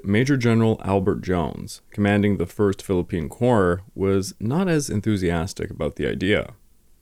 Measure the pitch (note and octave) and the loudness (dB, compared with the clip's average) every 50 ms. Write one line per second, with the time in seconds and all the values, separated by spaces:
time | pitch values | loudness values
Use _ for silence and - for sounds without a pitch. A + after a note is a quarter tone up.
0 | - F#2+ G2+ A2+ C3 C3+ D3 B2+ A#2 A#2+ A2+ A2+ A2+ A2 A2 - - G2 G2 G2 | -2 0 2 2 2 2 2 2 2 2 4 4 4 2 2 0 0 0 0 2
1 | F#2+ G2+ F#2 - - F2+ F2+ F2 D#2+ A#1 G1+ G1+ - G2+ - - _ - - G#2 | 2 0 0 -2 -2 -2 0 0 0 -2 -6 -8 -12 -14 -16 -18 _ -12 -4 0
2 | G2+ G2+ G#2 G#2 G2+ G#2 G2+ - F#2 F2 - - G#2 G2 F#2+ - - - G2 F2+ | 2 2 4 4 4 2 2 0 -2 -6 -2 0 0 0 0 -2 -4 -2 -2 -2
3 | E2+ - G2 F2 D2+ C#2 - - A#2+ B2 A#2+ G#2+ F#2 F2 F2 F#2 F#2+ - - - | 0 -2 -4 -4 -4 -6 -4 0 2 4 4 4 4 4 2 0 -4 -12 -6 -2
4 | F#2+ F#2+ G2 G2 F#2+ - - - - A2+ C3 F3 G3 F#3 D#3+ D3+ C#3+ - - G#2 | 0 0 0 0 -2 -4 -8 -8 -6 -2 -2 0 0 0 0 0 0 -2 -4 -2
5 | - A2+ G#2+ F#2+ F#2 E2+ E2+ E2+ E2 - - - D#2+ - - - D#2 C#2+ - - | 0 0 0 0 0 0 0 0 -2 -4 -6 -10 -10 -10 -6 -6 -6 -6 -4 -4
6 | D2 C2 - - F2+ G2 G#2 D#2+ - - - - _ _ _ _ _ _ - _ | -4 -4 -2 -2 0 0 0 0 -2 -4 -12 -20 _ _ _ _ _ _ -20 _